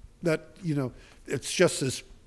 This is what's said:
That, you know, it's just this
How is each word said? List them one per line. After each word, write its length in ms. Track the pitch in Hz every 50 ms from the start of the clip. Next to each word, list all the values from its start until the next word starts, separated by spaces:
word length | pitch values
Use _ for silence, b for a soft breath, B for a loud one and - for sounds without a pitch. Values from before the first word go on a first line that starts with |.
| - - - - -
That, 320 | 170 156 160 - - - - 190
you 120 | 165 147
know, 180 | 143 131 120 - b b b b b b
it's 260 | - 143 135 - - -
just 280 | - 180 165 - -
this 220 | 147 131 - - - - - - -